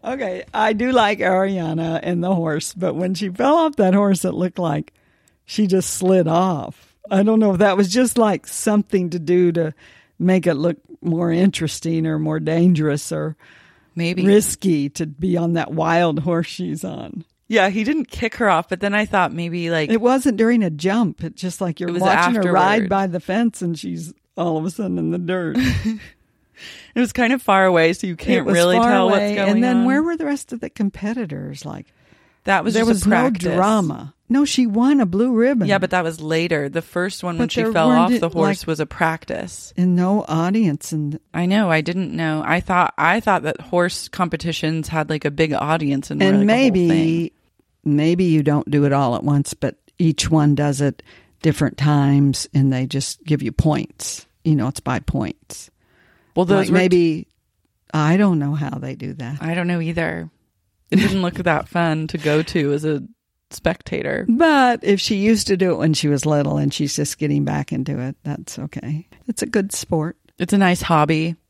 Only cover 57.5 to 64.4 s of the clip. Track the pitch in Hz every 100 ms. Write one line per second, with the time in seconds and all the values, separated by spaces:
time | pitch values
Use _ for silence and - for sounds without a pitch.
57.5 | _ _ _ _ 156 151 180 202 165 143
58.5 | 151 143 127 135 135 - 139 120 143 156
59.5 | 170 175 175 165 165 160 165 160 _ _
60.5 | _ _ _ _ 190 202 190 180 180 175
61.5 | 151 - 175 170 156 156 170 151 151 156
62.5 | 175 143 143 156 147 - _ _ _ _
63.5 | - - 175 - - - - - 233